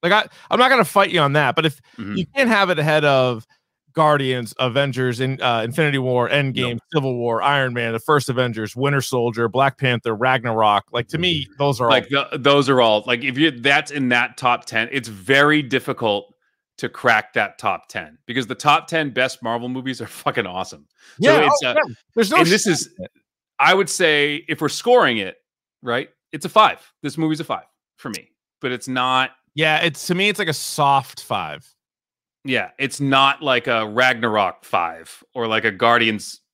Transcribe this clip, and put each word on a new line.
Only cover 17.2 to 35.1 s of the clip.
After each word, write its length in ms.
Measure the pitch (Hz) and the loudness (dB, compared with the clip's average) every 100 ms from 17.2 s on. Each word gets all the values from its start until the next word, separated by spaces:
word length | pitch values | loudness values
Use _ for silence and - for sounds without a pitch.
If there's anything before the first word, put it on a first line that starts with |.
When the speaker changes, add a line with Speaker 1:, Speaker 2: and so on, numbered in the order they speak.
| - | 2
Speaker 2:
that 260 | - 104 - | -4 -4 -4
top 300 | 107 87 _ | -6 -6 _
ten 280 | 107 80 78 - | -12 -12 _ -8
because 200 | 123 110 | -6 -6
the 80 | |
top 320 | 123 147 - - | -2 2 2 0
ten 240 | 165 151 | -4 -4
best 320 | 123 127 - | -2 -4 -4
Marvel 260 | 117 117 123 | -6 -6 -6
movies 320 | 127 131 123 | -8 -10 -10
are 60 | 110 | -12
fucking 400 | - - 127 98 | -6 -4 -4 -4
awesome. 400 | 90 92 80 _ _ _ - | -6 -10 -12 _ _ _ 0
So 80 | 233 | 4
Speaker 1:
Yeah, 180 | 311 302 | 4 4
Speaker 2:
it's, 140 | 294 | 2
Speaker 1:
oh, 40 | - | 0
Speaker 2:
uh, 40 | 269 294 | -2 -2
Speaker 1:
yeah. 60 | 117 _ | -8 _
There's 160 | - 208 | -2 2
no 60 | 320 | 2
Speaker 2:
and 80 | 170 | 4
this 160 | 202 | 2
Speaker 1:
shame 80 | 214 | 2
Speaker 2:
is, 120 | 151 - - | -2 -4 -14
Speaker 1:
in 60 | |
it. 60 | 185 _ _ _ _ _ | -18 _ _ _ _ _
Speaker 2:
I 160 | 147 | 2
would 160 | 190 196 | 4 0
say 540 | - 170 151 147 147 - | 0 2 2 0 -2 -8
if 120 | 156 | -4
we're 80 | 151 | -4
scoring 500 | - 233 247 160 113 | -2 4 4 4 0
it, 200 | 95 - _ _ _ _ | -4 -10 _ _ _ _
right, 260 | 123 120 - _ _ | -4 -4 -4 _ _
it's 140 | 156 | -12
a 40 | - | -2
five. 300 | 214 208 87 _ _ | 4 4 2 _ _
This 160 | 143 156 | -10 -4
movie's 220 | 160 156 | -4 -4
a 40 | |
five 200 | 160 98 - _ _ _ | -6 -10 -10 _ _ _
for 140 | 139 | -14
me, 180 | 101 - _ _ _ | -14 -16 _ _ _
but 100 | 131 | -8
it's 160 | 123 - | -6 -6
not 460 | 131 127 127 131 _ _ | -2 0 0 0 _ _
Speaker 1:
Yeah, 240 | 147 156 156 | -2 0 2
it's, 240 | 170 143 - | 0 -4 -4
to 80 | |
me, 140 | 180 202 | 0 0
it's 100 | 208 | -2
like 80 | 180 | -4
a 60 | |
soft 680 | 143 - - 143 139 127 - | -4 -6 0 2 2 -2 -18
five. 420 | - 107 82 71 _ _ _ _ _ _ _ _ | -8 -6 -6 -12 _ _ _ _ _ _ _ _
Speaker 2:
Yeah, 260 | 135 123 95 - | -4 -4 -4 -6
it's 220 | 135 - | -8 -4
not 420 | 139 135 135 139 | 0 2 2 0
like 240 | 151 123 131 | -2 -2 0
a 220 | 117 107 | -2 -2
Ragnarok 760 | 107 127 123 113 107 95 - | 2 2 2 0 0 0 -2
five 580 | - 98 85 82 82 | -4 -2 -2 -6 -20